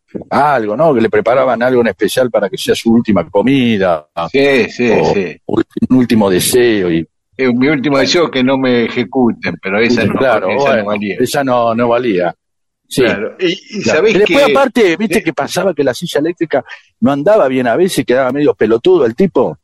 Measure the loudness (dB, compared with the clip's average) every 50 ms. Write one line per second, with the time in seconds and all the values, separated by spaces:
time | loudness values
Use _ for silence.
0 | _ _ -16 -16 -10 -4 -2 0 2 2 2 0 -2 -2 -2 0 2 2 2 2
1 | 2 2 0 0 0 2 2 2 2 0 0 0 0 2 2 2 2 0 -2 -2
2 | -4 -2 0 0 0 0 0 -2 -2 -2 -4 -6 -4 -4 -4 -2 0 2 2 2
3 | 2 2 0 0 -2 -2 -2 0 0 2 2 2 2 0 0 0 0 0 0 -2
4 | -6 _ _ -10 -8 -4 0 0 2 2 2 2 0 -2 -4 -2 0 0 2 2
5 | 2 0 0 -2 -4 -4 -8 -12 _ -6 -4 -4 -4 -4 _ -6 -2 2 2 2
6 | 2 2 2 2 2 2 2 0 0 2 2 2 2 2 2 0 0 0 -2 -2
7 | -4 -6 _ _ _ _ _ -4 -2 -2 0 0 0 0 0 0 0 0 0 0
8 | 0 0 0 0 0 0 0 -2 0 0 0 0 0 0 0 0 0 -2 -2 -4
9 | -6 -2 0 0 0 0 0 -2 -6 -8 -8 -8 -6 -4 -2 0 0 0 0 0
10 | 0 -2 -2 0 0 0 0 0 0 -2 -2 0 0 0 0 0 -2 -2 -4 -4
11 | -4 -6 -4 -4 -4 -2 -2 -2 -2 0 0 0 0 0 0 0 0 0 0 0
12 | 0 0 0 0 -2 -2 -6 _ _ _ _ _ _ _ _ _ _ _ -2 0
13 | 0 0 0 -2 -6 -8 -6 -4 -4 -4 -4 -6 -10 -12 -10 -6 -2 -2 0 2
14 | 2 2 2 2 2 2 2 2 2 2 2 2 0 0 2 2 2 2 2 0
15 | -2 -2 -2 -2 -2 -2 -4 -4 -4 -4 -4 -2 -2 -2 -2 0 -2 -2 -2 -4
16 | -6 -4 -4 -2 -2 -2 -4 -4 -4 -4 -2 -4 -4 -6 -12 -20 _ _ _ _
17 | 0 0 0 0 2 2 2 4 2 2 0 0 0 0 0 0 0 0 0 -2
18 | -2 0 0 0 0 0 0 0 0 0 0 0 0 0 0 2 2 2 4 4
19 | 2 0 0 0 0 0 2 0 0 0 -2 -8